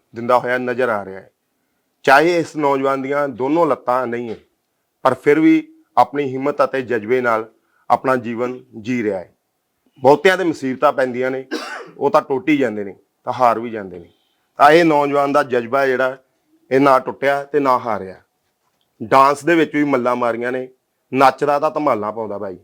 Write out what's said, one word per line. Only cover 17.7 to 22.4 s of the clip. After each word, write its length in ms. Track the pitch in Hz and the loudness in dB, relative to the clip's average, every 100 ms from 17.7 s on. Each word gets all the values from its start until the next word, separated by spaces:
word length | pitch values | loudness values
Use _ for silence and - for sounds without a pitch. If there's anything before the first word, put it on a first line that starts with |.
| 123 | 0
ਹਾਰਿਆ। 380 | 120 101 92 90 _ _ _ _ _ _ _ - | -2 -8 -10 -18 _ _ _ _ _ _ _ -16
ਡਾਂਸ 420 | 107 139 139 143 | 0 4 4 2
ਦੇ 100 | 143 | 0
ਵਿੱਚ 200 | 165 151 | 2 2
ਵੀ 80 | 147 | 0
ਮੱਲਾਂ 320 | 147 131 123 | 0 0 0
ਮਾਰੀਆਂ 360 | 123 120 113 123 | 0 -2 -2 -4
ਨੇ, 180 | 127 127 _ _ _ _ | -6 -8 _ _ _ _
ਨੱਚਦਾ 460 | 131 135 - 143 143 | 2 2 2 0 0
ਤਾਂ 120 | 156 | -2
ਧਮਾਲਾਂ 400 | 156 147 110 104 | -2 -2 -2 -4
ਪਾਉਂਦਾ 260 | 110 107 | -8 -8
ਬਾਈ, 180 | 101 | -10